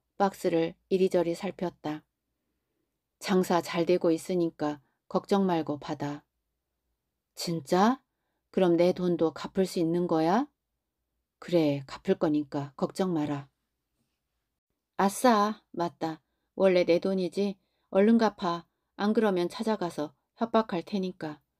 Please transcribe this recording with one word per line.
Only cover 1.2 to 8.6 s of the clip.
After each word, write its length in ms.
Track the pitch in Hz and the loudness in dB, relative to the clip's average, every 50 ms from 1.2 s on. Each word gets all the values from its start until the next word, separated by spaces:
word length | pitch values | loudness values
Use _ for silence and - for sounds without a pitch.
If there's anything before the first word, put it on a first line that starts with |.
| 170 170 170 | 0 0 -2
살폈다. 680 | - - 190 - - 185 175 - _ - 151 151 156 _ _ _ _ _ _ _ _ _ _ _ _ _ _ _ _ _ _ _ _ _ _ _ _ | -6 -6 -10 -8 -6 -8 -8 -8 _ -10 -10 -10 -10 _ _ _ _ _ _ _ _ _ _ _ _ _ _ _ _ _ _ _ _ _ _ _ _
"장사 420 | - - 202 185 185 - 185 170 165 | -6 0 0 2 2 2 2 0 0
잘 240 | - - 180 165 | -2 -2 -2 0
되고 240 | 165 180 180 - 175 | 0 0 2 2 0
있으니까 720 | 165 160 - - 185 180 170 165 - - 151 151 147 139 _ _ _ _ _ | 0 0 -2 -4 -2 -2 -2 -2 -4 -4 -6 -6 -6 -6 _ _ _ _ _
걱정 400 | - - 185 - - 202 196 196 | -4 -4 -4 -2 0 0 0 2
말고 320 | 190 175 165 156 - 147 143 | 2 0 -2 -2 -4 -6 -8
받아." 460 | - - 156 143 151 143 143 147 _ _ _ _ _ _ _ _ _ _ _ _ _ _ _ _ _ _ _ _ _ _ _ | -6 -10 -8 -6 -6 -8 -8 -10 _ _ _ _ _ _ _ _ _ _ _ _ _ _ _ _ _ _ _ _ _ _ _
"진짜? 680 | - - - 165 165 135 - 180 180 196 226 262 - _ _ _ _ _ _ _ _ _ _ | -12 -8 -6 -6 -6 -4 0 2 4 4 4 2 0 _ _ _ _ _ _ _ _ _ _
그럼 260 | - - | 0 2